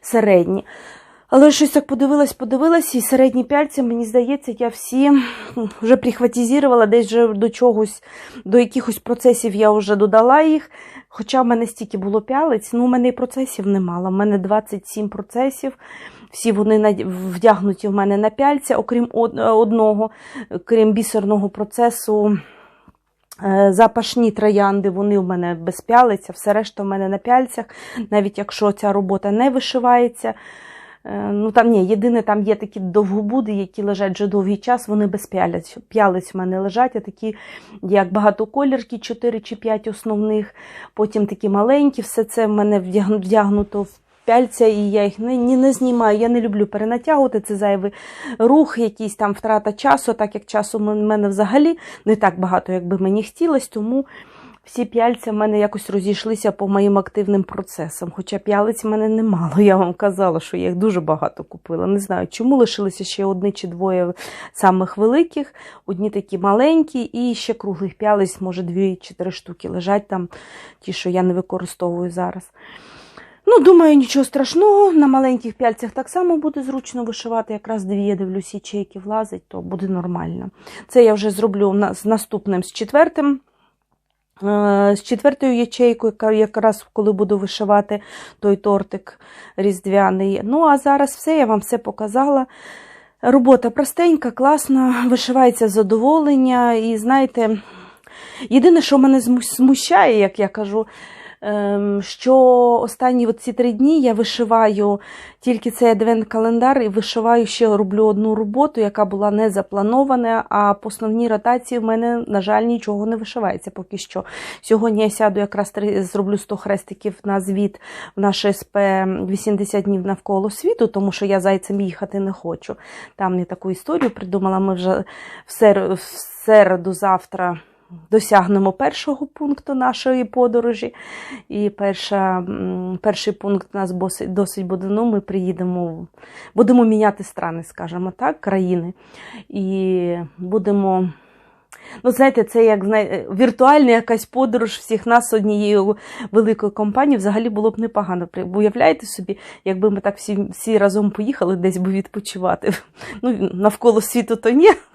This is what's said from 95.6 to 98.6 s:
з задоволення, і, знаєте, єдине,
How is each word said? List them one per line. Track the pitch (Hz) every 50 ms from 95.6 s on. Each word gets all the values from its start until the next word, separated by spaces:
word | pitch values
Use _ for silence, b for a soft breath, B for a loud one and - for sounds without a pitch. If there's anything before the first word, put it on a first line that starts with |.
| 226
з | 220
задоволення, | 190 220 214 190 220 220 233 277 311 320 302 294 285 262 262 254 254 247 247 240 233
і, | 226 220 233 233
знаєте, | 220 214 240 262 269 262 262 _ 240 226 214 220 202 B B B 185 180 B B B B B B B B B B B 269 214
єдине, | 233 262